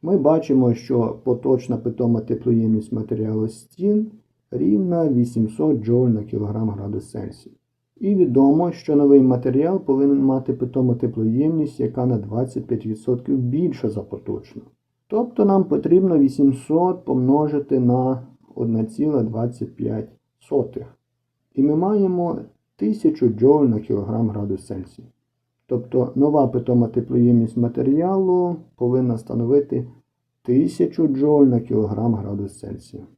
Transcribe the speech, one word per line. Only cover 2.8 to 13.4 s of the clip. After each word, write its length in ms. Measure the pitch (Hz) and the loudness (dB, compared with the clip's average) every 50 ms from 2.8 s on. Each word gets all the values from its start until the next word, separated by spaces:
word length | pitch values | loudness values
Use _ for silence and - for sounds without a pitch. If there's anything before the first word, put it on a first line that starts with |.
| 107 - 127 | -2 -4 -6
матеріалу 560 | 113 107 - 113 107 110 110 110 110 110 110 | -8 -6 -6 -4 -4 -4 -4 -2 -2 -4 -4
стін 600 | - - - _ _ - 180 202 208 214 220 214 - - _ _ _ _ _ _ | -6 -12 -20 _ _ -4 -2 0 0 0 -2 -4 -10 -20 _ _ _ _ _ _
рівна 580 | - - 147 175 208 208 190 180 175 170 165 151 | -6 -2 0 2 2 2 2 0 0 0 0 2
вісімсот 720 | 131 120 120 120 120 113 110 107 - - 151 156 147 120 | 2 2 0 0 0 -2 -2 -2 -2 -2 0 0 0 0
джоуль 280 | 104 110 120 120 127 123 | 0 0 2 2 2 2
на 160 | 113 107 104 | 0 -2 -2
кілограм 460 | - - 107 104 101 104 110 113 110 | -6 -6 -6 -4 -4 -4 -4 -4 -4
градус 400 | 101 101 101 104 104 104 - - | -6 -6 -8 -8 -8 -10 -10 -10
Цельсія. 440 | - 113 101 - - - - - - _ _ _ _ _ _ _ _ _ | -14 -12 -12 -12 -14 -18 -20 -20 -20 _ _ _ _ _ _ _ _ _
І 140 | 226 190 208 | -2 -2 2
відомо, 580 | 190 180 143 120 135 135 139 147 160 175 175 - | 2 2 4 4 4 6 6 4 4 2 0 -2
що 240 | - - - 151 | -6 -4 0 2
новий 260 | 143 143 143 139 139 131 | 4 6 8 8 8 8
матеріал 580 | 131 127 123 123 135 123 135 151 170 190 190 | 6 2 2 0 0 0 0 0 0 0 -2
повинен 380 | 190 - 135 135 139 139 139 139 | -2 -2 0 2 2 2 2 2
мати 340 | 135 135 131 131 127 - 127 | 2 2 0 0 -2 -4 -4
питому 420 | 123 127 120 - 139 127 123 120 | -4 -4 -4 -2 0 0 0 0
теплоємність, 840 | 120 - 117 110 113 110 110 110 123 147 156 160 160 151 147 - - | 0 -2 -4 -4 -2 -2 0 0 0 0 0 0 0 -2 -4 -4 -4
яка 260 | 123 113 120 127 123 | -4 -4 -2 -2 -2
на 120 | 127 123 107 | -2 -2 -2
двадцять 480 | 98 101 107 113 131 127 - - 123 | -4 -6 -4 -6 -6 -4 -6 -10 -6
п'ять 200 | - 120 107 - | -6 -6 -6 -4
відсотків 520 | 110 110 107 - - 127 123 127 - 143 | -8 -10 -8 -4 -4 -4 -4 -2 -4 -2
більша 520 | 135 | -2